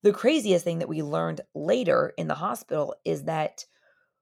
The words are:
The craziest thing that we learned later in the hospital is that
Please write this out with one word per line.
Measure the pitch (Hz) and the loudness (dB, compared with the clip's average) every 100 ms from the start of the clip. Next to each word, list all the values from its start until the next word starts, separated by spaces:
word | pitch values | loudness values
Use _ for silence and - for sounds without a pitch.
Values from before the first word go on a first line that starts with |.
The | 208 | 4
craziest | 202 240 311 214 175 | 4 2 2 4 2
thing | 175 165 | 2 -4
that | - | -4
we | 156 | -4
learned | 147 160 165 156 - | -2 -2 -2 -4 -10
later | 156 151 247 196 - - - | -6 0 2 4 2 2 -4
in | 160 | -4
the | |
hospital | 147 185 - - 151 143 - | -2 -4 -6 -4 -2 -2 -4
is | 170 156 | -4 -4
that | 147 160 151 - - _ _ _ _ _ | -2 -2 -4 -6 -20 _ _ _ _ _